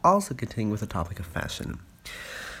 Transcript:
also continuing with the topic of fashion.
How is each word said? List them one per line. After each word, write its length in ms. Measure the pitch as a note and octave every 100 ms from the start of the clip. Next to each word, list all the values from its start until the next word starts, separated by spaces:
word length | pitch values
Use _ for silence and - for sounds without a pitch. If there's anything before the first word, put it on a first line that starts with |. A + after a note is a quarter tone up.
| E3
also 280 | G3+ G3
continuing 380 | B2 A#2 - A2
with 80 | G#2
the 80 | -
topic 320 | F#2 E2 -
of 60 | F2
fashion. 540 | - - - - - - - - - - - - -